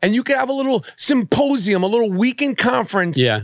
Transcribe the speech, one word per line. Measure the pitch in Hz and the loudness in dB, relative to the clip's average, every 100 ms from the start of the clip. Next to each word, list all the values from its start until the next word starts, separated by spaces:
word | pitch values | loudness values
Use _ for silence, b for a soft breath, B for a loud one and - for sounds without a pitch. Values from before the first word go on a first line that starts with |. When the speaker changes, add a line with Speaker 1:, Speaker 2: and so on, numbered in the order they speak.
Speaker 1:
and | 185 | 0
you | 220 | 0
can | 254 269 | 0 -2
have | 262 | 0
a | |
little | 269 269 247 B B | -2 0 -2 B B
symposium, | - 277 214 220 277 277 190 196 | 0 0 2 0 2 0 0 0
a | 185 | 2
little | 226 226 | 0 0
weekend | 185 240 247 285 262 | 0 0 0 -4 0
conference | 240 247 214 202 180 147 | 0 0 0 0 0 2
Speaker 2:
Yeah. | 123 107 | 0 0